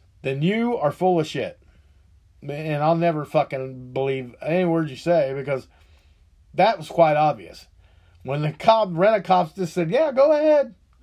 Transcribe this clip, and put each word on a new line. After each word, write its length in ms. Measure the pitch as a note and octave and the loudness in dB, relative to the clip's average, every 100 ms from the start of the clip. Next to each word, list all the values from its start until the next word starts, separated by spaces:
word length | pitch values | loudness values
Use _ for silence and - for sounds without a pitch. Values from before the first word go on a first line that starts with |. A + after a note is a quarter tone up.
| _ _ | _ _
Then 200 | C3 C3+ | -8 -2
you 340 | E3 A3 A#3+ A#3+ | -2 0 -2 -2
are 160 | D3 | -4
full 260 | - F#3 F3 | 0 0 0
of 80 | D3+ | -2
shit. 320 | C#3+ G2 - _ _ _ _ _ _ _ _ | -6 -8 -10 _ _ _ _ _ _ _ _
And 400 | C#3+ C#3+ D#3 D3 | -12 -8 -6 0
I'll 140 | D#3 E3 | 2 2
never 280 | E3+ D#3 | 2 0
fucking 680 | C#3+ D#3 C#3 C3+ C3 C3 B2+ | -2 -2 0 -4 -8 -12 -10
believe 420 | C3 C#3 C3+ B2 - | -4 -2 -4 -8 -10
any 240 | D3 F3 | -4 0
word 260 | F3+ E3 D#3 | 0 0 -2
you 60 | B2+ | -4
say, 360 | E3 E3+ C3+ | 0 2 0
because 320 | C#3 C3+ C3+ - _ _ _ _ _ _ _ _ | -4 -6 -6 -8 _ _ _ _ _ _ _ _
that 240 | D3 G3+ G#3 | 0 2 0
was 100 | D3+ | -4
quite 280 | - D#3+ D3+ | 2 4 4
obvious. 500 | D3+ B2+ E2+ - - _ _ _ _ _ | 2 0 -10 -20 -20 _ _ _ _ _
When 200 | C3 C#3+ | -8 -4
the 100 | D3+ | -4
cop, 380 | D3+ G3 A3 G#3 | 0 2 4 2
rent-a-cops 600 | E3 G3+ G#3+ - F#3 E3 | 2 2 2 2 2 2
just 200 | - F3 | -4 -6
said, 160 | F3+ E3 | -4 -2
"Yeah, 220 | A#3+ D#4 | 0 0
go 200 | B3+ C#4+ | 2 4
ahead. 420 | D4+ D4+ D4 A#3+ - _ _ | 4 4 2 2 -8 _ _